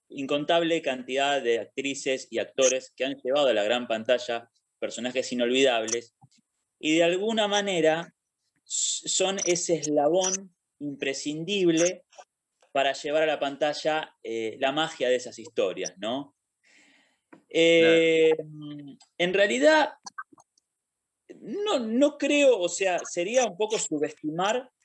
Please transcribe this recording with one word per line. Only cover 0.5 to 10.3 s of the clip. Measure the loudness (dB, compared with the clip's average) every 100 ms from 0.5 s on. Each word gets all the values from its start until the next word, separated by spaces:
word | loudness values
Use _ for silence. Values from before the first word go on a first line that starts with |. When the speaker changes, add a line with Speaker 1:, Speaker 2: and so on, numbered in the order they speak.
| 0 2 -2
Speaker 1:
cantidad | -2 -6 -4 -2 0 0
de | 0 0
actrices | -2 -6 -6 -4 -4 -4 -4
y | -6
actores | -4 2 2 2 -6 -6
que |
han | -6 -4
llevado | -2 2 2
a |
la | 2
gran | 2 -2 -2
pantalla | -4 0 0 0 -8 -8 _ _ -10
personajes | -10 -6 -6 -4 -4
inolvidables | -2 0 4 4 2 -2 -6 -8 _ _ _ _ _ _ _
y | 0 2
de |
alguna | 2 2 -2 0 0
manera | 0 0 2 2 2 -4 _ _ _ _ _ -8
s-, | -4 -4 -4 -4
son | -2 0 -2 -2
ese | -2 0 -2
eslabón | 0 2 2 2 0